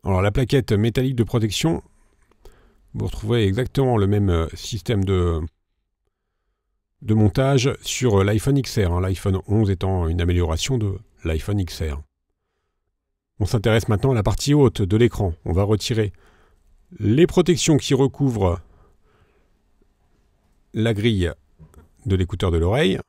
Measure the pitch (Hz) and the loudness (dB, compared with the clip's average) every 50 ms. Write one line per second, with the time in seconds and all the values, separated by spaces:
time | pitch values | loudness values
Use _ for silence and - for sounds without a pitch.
0 | - 107 95 92 95 104 101 - 131 - 143 135 - - 117 101 107 117 104 135 | -2 0 0 2 0 0 0 0 -2 2 0 0 2 2 0 2 2 0 0 0
1 | 127 135 135 117 110 - - 120 110 107 98 - - 160 170 - - _ _ _ | -2 -2 0 -2 -2 0 0 -2 -2 -2 -2 -2 -2 -2 -2 -4 -8 _ _ _
2 | _ _ _ _ _ _ _ _ _ - _ _ _ _ _ _ _ _ - - | _ _ _ _ _ _ _ _ _ -20 _ _ _ _ _ _ _ _ -10 -8
3 | 104 - - - - 104 120 117 107 98 98 120 127 - _ 143 135 127 120 107 | -8 -8 -8 -8 -4 -2 0 2 2 0 0 -2 -4 -4 _ -2 0 2 2 2
4 | 98 95 104 104 101 95 87 82 82 73 - - - - - 104 - - 117 98 | 2 2 2 0 2 0 0 0 -2 -4 -8 -14 -12 -10 -10 -8 -4 -4 -2 -2
5 | 95 95 95 92 87 87 82 80 80 82 _ _ _ _ _ _ _ _ _ _ | 0 0 0 0 0 0 -2 -4 -6 -10 _ _ _ _ _ _ _ _ _ _
6 | _ _ _ _ _ _ _ _ _ _ _ _ _ _ _ _ _ _ _ _ | _ _ _ _ _ _ _ _ _ _ _ _ _ _ _ _ _ _ _ _
7 | - 104 110 110 107 104 - - 131 135 143 131 120 139 110 - - - - - | -2 0 2 4 4 4 2 2 0 2 2 2 2 0 -4 -4 -8 -10 -6 -2
8 | 127 123 104 98 95 101 107 107 - 139 139 139 120 - - 120 98 87 87 90 | 0 2 4 4 4 2 0 0 0 0 0 0 -2 -2 -2 -2 0 0 0 -2
9 | 92 95 98 - - 101 95 92 - - 98 110 110 101 98 90 - 95 95 90 | -2 -2 -4 -4 -2 -2 -2 -2 -2 0 0 2 2 2 0 -2 -2 -2 -2 -2
10 | 82 82 82 87 85 90 90 90 87 78 80 - - - 135 120 107 98 95 95 | -2 -2 -2 0 0 0 0 0 0 0 -2 -4 -2 -4 -4 -2 -2 -4 -6 -8
11 | - _ _ _ - 85 80 78 - - 101 101 95 85 - - 80 76 69 69 | -14 _ _ _ -6 -4 -4 -4 -4 -4 -4 -4 -4 -4 -6 -8 -8 -8 -8 -10
12 | - _ _ _ _ _ _ _ _ _ _ _ _ _ _ _ _ _ _ _ | -12 _ _ _ _ _ _ _ _ _ _ _ _ _ _ _ _ _ _ _
13 | _ _ _ _ _ _ _ - 104 - - 113 95 117 110 117 - - 107 95 | _ _ _ _ _ _ _ -6 -4 -2 -2 0 2 2 2 2 2 0 -2 0
14 | - 135 131 113 98 117 98 - - 143 143 151 139 117 - - 104 87 104 110 | 2 0 0 2 0 0 -2 -2 0 2 4 4 4 4 4 0 -2 0 4 4
15 | 120 113 - - 107 90 80 - _ 90 82 90 101 101 110 101 - - 117 113 | 4 2 2 -2 -4 -4 -4 -6 _ -2 0 0 2 2 0 -2 -2 -4 -2 -2
16 | 107 95 - - _ _ _ _ _ _ _ _ _ _ _ _ _ _ 180 - | -2 -4 -6 -14 _ _ _ _ _ _ _ _ _ _ _ _ _ _ -12 -4
17 | 107 101 113 143 180 - - 180 170 180 175 - - - 156 131 - - 143 120 | 0 2 4 4 4 4 4 2 2 4 2 2 4 2 2 2 2 0 2 2
18 | 143 131 - - 143 131 117 104 98 90 85 85 - - - - - _ _ _ | 2 0 0 -2 -2 -2 0 0 0 0 0 -2 -8 -20 -20 -20 -20 _ _ _
19 | _ _ _ _ _ _ _ _ _ _ _ _ _ _ _ _ _ _ _ _ | _ _ _ _ _ _ _ _ _ _ _ _ _ _ _ _ _ _ _ _
20 | _ _ _ _ _ _ _ _ _ _ _ _ _ _ - - 110 113 113 104 | _ _ _ _ _ _ _ _ _ _ _ _ _ _ -6 -2 -2 -2 -2 0
21 | 101 120 110 98 87 82 - _ _ _ _ _ - - - - - _ _ _ | 0 0 0 0 -2 -2 -4 _ _ _ _ _ -20 -20 -20 -20 -20 _ _ _
22 | - - 98 92 92 - - 87 104 90 82 82 82 90 107 139 165 190 185 - | -4 -2 0 0 0 -2 -4 -4 -2 0 0 2 0 0 0 0 0 0 -2 -4
23 | - | -8